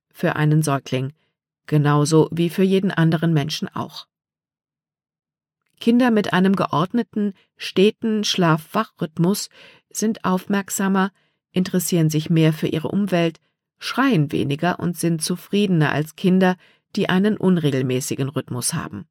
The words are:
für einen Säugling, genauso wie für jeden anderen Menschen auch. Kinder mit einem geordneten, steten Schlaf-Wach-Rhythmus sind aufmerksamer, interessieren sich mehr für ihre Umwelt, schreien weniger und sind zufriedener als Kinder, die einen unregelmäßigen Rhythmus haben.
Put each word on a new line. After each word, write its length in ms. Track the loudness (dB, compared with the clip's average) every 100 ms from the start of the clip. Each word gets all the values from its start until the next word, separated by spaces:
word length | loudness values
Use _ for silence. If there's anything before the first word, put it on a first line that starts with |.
| _
für 240 | -4 -4
einen 280 | 0 2 2
Säugling, 500 | 2 -4 -4 -6 -6 -10 _ _ _ _ -2
genauso 640 | 0 2 2 4 4 2
wie 160 | 0 -2
für 140 | 2
jeden 280 | 2 2 0
anderen 440 | 2 2 2 2
Menschen 340 | 0 -2 -6 -8
auch. 380 | -8 -10 -12 -20 _ _ _ _ _ _ _ _ _ _ _ _ _ _ _ _ _
Kinder 320 | 2 4 4
mit 220 | 2 2
einem 240 | 2 2 2
geordneten, 800 | 0 0 0 -2 -4 -4 -4 -6 _ _
steten 680 | -4 2 2 2 -4 -2
Schlaf-Wach-Rhythmus 1300 | -2 0 2 2 0 -6 -6 _ -10 -2 0 0 -6 -16 -20 -20 _
sind 340 | -4 -4 -2
aufmerksamer, 880 | -2 -4 -2 -4 -4 -4 0 2 0 -4 _ _ _
interessieren 560 | -4 0 -2 0 2 2
sich 220 | 0 0
mehr 220 | 2 2
für 140 | 2 -4
ihre 220 | -4 -4
Umwelt, 520 | -4 0 0 0 -4 _ _ _ _
schreien 540 | -8 -2 2 2 0
weniger 480 | -2 -4 -2 -2 -2
und 160 | -6 -4
sind 260 | -2 -2
zufriedener 680 | -4 -8 -4 -2 2 2 2
als 240 | 0 -4 -2
Kinder, 400 | 2 4 2 0 _ _ _ -4
die 140 | 0
einen 260 | 0 0 0
unregelmäßigen 960 | 0 2 0 -2 -2 -4 -4 -6 -4
Rhythmus 420 | -6 -6 -6 -6
haben. 340 | -6 -8 -14 -16